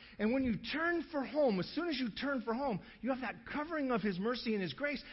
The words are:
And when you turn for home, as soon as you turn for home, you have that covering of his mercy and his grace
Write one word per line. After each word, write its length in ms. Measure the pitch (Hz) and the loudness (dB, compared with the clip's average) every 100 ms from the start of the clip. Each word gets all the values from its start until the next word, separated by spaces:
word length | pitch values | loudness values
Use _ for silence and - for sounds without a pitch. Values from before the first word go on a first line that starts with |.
| - - | -14 0
And 160 | 214 | 2
when 80 | 269 | 4
you 140 | 254 196 - | 2 0 -2
turn 300 | 285 339 339 - | 0 2 2 0
for 120 | 294 | -2
home, 360 | 226 285 269 190 | 0 4 4 4
as 60 | 170 | 0
soon 140 | 277 349 | -2 0
as 100 | 262 | 0
you 120 | 247 | -2
turn 320 | - 269 269 | -2 -2 0
for 100 | 233 | 0
home, 280 | 226 277 190 - - | 0 0 -2 -4 -6
you 80 | 240 | -2
have 100 | 262 | -2
that 140 | 226 180 - | -4 -8 -6
covering 400 | 277 302 311 262 | -4 -2 0 2
of 120 | 233 | 2
his 160 | 214 175 | 2 0
mercy 340 | 220 247 240 | 0 0 0
and 100 | 214 | 0
his 120 | 180 | 0
grace 280 | 131 285 269 - | -2 -2 -2 -6